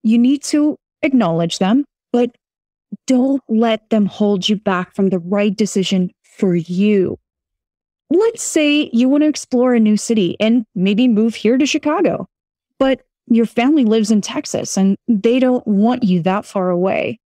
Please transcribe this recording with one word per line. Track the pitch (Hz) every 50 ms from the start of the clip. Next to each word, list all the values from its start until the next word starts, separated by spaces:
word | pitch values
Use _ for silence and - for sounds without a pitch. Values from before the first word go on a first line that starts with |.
| -
You | 220 226
need | 233 240 254 285 277 -
to | - - 294 294 302 - _ _ _ _ _
acknowledge | - 320 269 247 214 165 165 165 170 170 - -
them, | 185 185 226 277 285 _ _ _ _ _
but | - 240 247 240 _ _ _ _ _ _ _ _ _ _ _ _ 208 _ _
don't | - 262 247 247 269 277 262 _
let | - 220 220 233 226 220 220 _ _
them | 226 220 202
hold | 185 - - 208 208 208 190 180 -
you | 214
back | 196 _ 202 185 180 180 - _
from | - 196
the | 190 185 180
right | 165 175 208 202 208 214 190
decision | - 214 185 - 196 185 - 202 185 180 180 _ _ _
for | _ _ - 220 190 175
you. | 175 160 175 180 180 202 214 208 196 180 143 - - _ _ _ _ _ _ _ _ _ _ _ _ _ _ _ _ _ _
Let's | 277 359 440 466 453 - -
say | - - 320 302 294 294 294 294 -
you | - 226 254
want | 254 277 294 302
to | 302
explore | 294 - - _ - 240 247 254 247
a | 233
new | 220 214 214
city | 202 - - 233 220 185 165 - -
and | 214 220 233 254 226 _ _
maybe | 190 180 196 208 202 254
move | 254 220 202 220 233 214
here | - - 208 247
to | 262 302
Chicago, | 254 - 302 - 294 311 359 349 190 - - 180 _ _ _ _ _ _ _ _ _ _
but | _ 269 269 262 262 _ _ _ _ _
your | - 233 226 233
family | 214 - - 233 269 311 302 247
lives | 214 220 226 214 208
in | 226 208
Texas | - - 247 302 - - - - - - -
and | 196 190 196 196 - _
they | - 233 190 - 226 247 262
don't | 254 254 247 247 -
want | 226 208 196 208 233 247 247 -
you | 185 180 175 156
that | 185 185 208 -
far | - - 202 180 185
away. | 180 175 180 190 - - - - 233 _ _